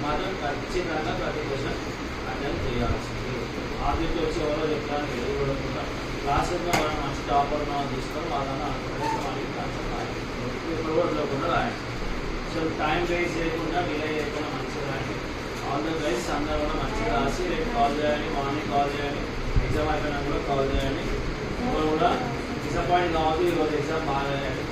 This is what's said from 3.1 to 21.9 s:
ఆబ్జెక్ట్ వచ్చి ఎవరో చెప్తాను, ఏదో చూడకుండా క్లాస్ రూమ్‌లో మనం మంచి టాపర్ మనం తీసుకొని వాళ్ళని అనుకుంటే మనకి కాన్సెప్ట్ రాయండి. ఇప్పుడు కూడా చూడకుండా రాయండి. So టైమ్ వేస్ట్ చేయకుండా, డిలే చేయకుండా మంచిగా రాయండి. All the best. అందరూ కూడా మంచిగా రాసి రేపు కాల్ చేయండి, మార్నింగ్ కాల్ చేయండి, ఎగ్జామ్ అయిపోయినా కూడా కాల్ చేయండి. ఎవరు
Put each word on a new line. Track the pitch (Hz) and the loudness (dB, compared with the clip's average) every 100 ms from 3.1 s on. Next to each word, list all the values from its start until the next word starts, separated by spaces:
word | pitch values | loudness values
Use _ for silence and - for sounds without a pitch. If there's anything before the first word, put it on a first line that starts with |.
| - - 117 - - - - - | -4 -4 -4 -4 -4 -4 -2 0
ఆబ్జెక్ట్ | 143 165 165 | 2 2 2
వచ్చి | 156 165 151 | 2 2 0
ఎవరో | 151 151 | 2 2
చెప్తాను, | 151 - 147 147 127 | 0 0 -2 0 -2
ఏదో | 139 139 | -2 0
చూడకుండా | 139 135 131 127 - - - - | 0 0 -2 -4 -4 -4 -4 -2
క్లాస్ | 123 117 - | 2 2 2
రూమ్‌లో | 117 117 - | 0 2 4
మనం | - - | 4 0
మంచి | 139 135 131 | -2 -2 2
టాపర్ | 117 117 147 147 | 4 4 2 0
మనం | 143 143 | 0 0
తీసుకొని | 131 127 151 165 | -2 -2 -4 -2
వాళ్ళని | 139 135 139 - | -2 0 -2 -2
అనుకుంటే | - - - - - - | -2 -4 -2 0 0 -2
మనకి | 415 415 - | -2 -4 -4
కాన్సెప్ట్ | - - - - | -4 -2 -2 -2
రాయండి. | 123 113 - - 120 - 160 160 | -4 -4 -4 -4 -4 -4 -2 -2
ఇప్పుడు | 156 160 | 2 2
కూడా | 170 151 | 2 2
చూడకుండా | 143 139 165 - | 0 0 2 2
రాయండి. | 117 - - - - - - - - | 2 -2 -4 -4 -2 -2 -2 -4 -2
So | 160 160 156 | -2 -2 0
టైమ్ | 156 175 170 | 0 2 2
వేస్ట్ | 175 175 - | 2 0 0
చేయకుండా, | 165 226 - 359 - | 0 0 0 0 0
డిలే | 151 311 - | 0 -2 -2
చేయకుండా | 147 147 147 139 | -2 -2 -4 -4
మంచిగా | 127 151 139 | -4 -4 -4
రాయండి. | 139 - - - - - - - | -2 -4 -4 -4 -6 -6 -6 -2
All | - 160 | 0 0
the | 160 | 0
best. | 147 180 - 143 | 0 0 0 0
అందరూ | - 151 | 0 0
కూడా | 151 156 | 2 0
మంచిగా | - - 233 233 | 0 0 2 2
రాసి | 247 - - | 2 0 0
రేపు | - 240 120 | 0 0 2
కాల్ | 117 147 | 2 4
చేయండి, | 151 - - 143 | 2 2 0 0
మార్నింగ్ | 143 147 147 | 0 0 0
కాల్ | 139 143 143 | 2 2 0
చేయండి, | 143 123 - - - - 131 | -2 -2 -4 -2 2 4 4
ఎగ్జామ్ | 147 156 | 2 2
అయిపోయినా | 151 147 143 139 | 2 0 0 0
కూడా | 139 - | 0 0
కాల్ | 135 139 | 2 2
చేయండి. | 139 135 131 - 117 - - - - 120 | 2 2 0 0 -2 -2 -4 -4 -2 0
ఎవరు | 151 156 | 2 2